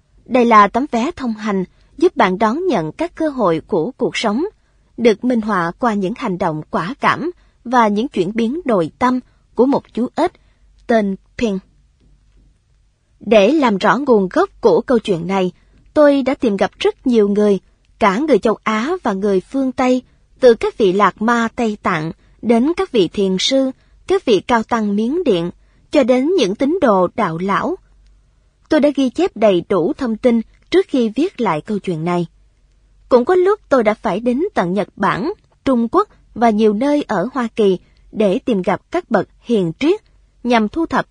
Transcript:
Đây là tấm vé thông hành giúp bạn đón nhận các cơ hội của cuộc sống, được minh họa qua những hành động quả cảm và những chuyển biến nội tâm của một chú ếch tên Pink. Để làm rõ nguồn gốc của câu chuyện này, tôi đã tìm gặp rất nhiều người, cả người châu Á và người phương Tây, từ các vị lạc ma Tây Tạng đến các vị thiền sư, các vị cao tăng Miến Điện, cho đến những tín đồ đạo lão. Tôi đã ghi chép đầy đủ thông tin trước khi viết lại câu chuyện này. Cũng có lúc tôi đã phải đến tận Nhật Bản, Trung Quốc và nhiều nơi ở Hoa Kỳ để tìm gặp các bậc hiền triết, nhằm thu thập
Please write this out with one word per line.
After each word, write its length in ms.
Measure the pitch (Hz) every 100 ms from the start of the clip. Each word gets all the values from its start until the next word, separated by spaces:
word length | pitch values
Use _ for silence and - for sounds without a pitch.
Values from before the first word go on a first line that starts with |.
| _ _ -
Đây 200 | 254 233
là 220 | 214 202
tấm 180 | 233 294
vé 200 | 233 269 -
thông 180 | 254
hành 300 | 214 214 190 185 _ _ -
giúp 180 | 339 -
bạn 220 | 202 185
đón 300 | 220 277 370
nhận 240 | 214 156
các 240 | - 330 -
cơ 140 | 311
hội 320 | 262 196 160 -
của 240 | 180 180 -
cuộc 200 | 202 -
sống, 260 | 220 220 392 - _ _ _ -
được 260 | 233 202
minh 180 | 247 240
họa 300 | 214 196 170 -
qua 140 | 247
những 200 | 208 180 -
hành 200 | 247 175
động 240 | 185 156 -
quả 240 | 214 165 277
cảm 320 | 202 135 302 - _ _
và 240 | 233 247 220
những 200 | 208 262
chuyển 240 | - 175 226
biến 240 | 226 311 320
nội 260 | 208 156 -
tâm 200 | 247 254 - _ _ -
của 100 | 262
một 280 | 240 -
chú 140 | - 240 -
ếch 160 | 339 - _ _ _ _ -
tên 280 | 226 202 190 _ -
Pink. 240 | 233 190 - _ _ _ _ _ _ _ _ _ _ _ _ _ _ _
Để 320 | 202 214 196
làm 260 | 311 254 190
rõ 200 | 208 196
nguồn 300 | 277 220 185
gốc 220 | 311 381 _
của 200 | 226 175
câu 180 | - 240
chuyện 280 | - 165 170
này, 240 | 190 185 - _ _ _
tôi 300 | 302 294 285
đã 100 | 254
tìm 240 | 285 240 196
gặp 140 | 196 -
rất 280 | 403 - 262
nhiều 220 | 233 202
người, 300 | 202 208 190 - _ _ _
cả 180 | 214 190
người 220 | 302 220
châu 180 | 226 208
Á 280 | - 214 254 370
và 100 | 247
người 260 | 190 208 190
phương 320 | - 269 262
Tây, 300 | 247 254 254 - _ _ _
từ 140 | 254
các 240 | 226 415 -
vị 160 | 196
lạc 280 | 185 202 -
ma 260 | 220 233 226 -
Tây 220 | 226 208
Tạng 280 | 220 165 160 - _ _
đến 300 | 214 233 269 349
các 140 | 381
vị 160 | 240 165
thiền 300 | - 196 185
sư, 320 | - 269 262 - _ _ -
các 180 | 381 -
vị 140 | 190
cao 240 | - 233
tăng 320 | 220 233 208 202
Miến 280 | 226 330 320
Điện, 260 | 180 175 - _ _ _
cho 120 | 302
đến 320 | 240 254 277 370
những 180 | 190 208
tín 240 | 277 370
đồ 260 | 277 190 175 -
đạo 220 | 190 160
lão. 380 | 190 180 226 370 _ _ _ _ _ _ _ _ _
Tôi 100 | 311
đã 100 | 285 277
ghi 140 | 262
chép 280 | - 359 208
đầy 260 | 220 180 -
đủ 240 | 190 175
thông 240 | 320 247 220
tin 240 | 247 233 - _ _
trước 160 | 349 392
khi 220 | 277 226
viết 320 | 220 359 -
lại 200 | 214 156
câu 180 | - 208
chuyện 260 | 202 160 170
này. 200 | 175 170 _ _ _ _ _ _ _ _
Cũng 160 | 240 247
có 100 | 370
lúc 240 | 359 415 _
tôi 140 | 269
đã 100 | 208
phải 260 | 208 220 202
đến 240 | 247 247 403
tận 200 | - 175
Nhật 140 | 196 - -
Bản, 380 | 190 151 285 427 _ _ -
Trung 220 | 240 233
Quốc 160 | 349 415 _ _
và 160 | - 233
nhiều 240 | 208 220
nơi 300 | 208 277 294 -
ở 220 | 196 214
Hoa 140 | 269 233 -
Kỳ 240 | 202 175 - _ _
để 280 | 196 208 214
tìm 220 | - 202
gặp 200 | 185 175 -
các 200 | 349 -
bậc 160 | 208 - _
hiền 300 | - 226 170 -
triết, 220 | 285 415 _ _ _ _
nhằm 260 | 240 233 214
thu 160 | - 330
thập 220 | 240 -